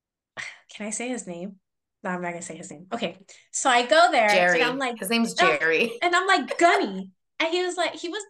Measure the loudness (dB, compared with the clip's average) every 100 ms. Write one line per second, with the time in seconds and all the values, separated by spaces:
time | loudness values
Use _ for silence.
0 | _ _ _ -16 -16 -16 _ -12 -10 -8
1 | -8 -8 -10 -12 -12 -14 _ _ _ _
2 | -8 -6 -6 -8 -12 -14 -16 -18 -12 -8
3 | -8 -10 _ -20 _ -2 2 2 4 6
4 | 6 4 4 4 4 4 0 -2 -4 -6
5 | -2 0 0 2 2 4 2 2 0 -2
6 | 0 0 2 0 0 2 4 4 0 -6
7 | -10 _ _ _ -4 -2 -4 -2 -4 -4
8 | -10 -10 -8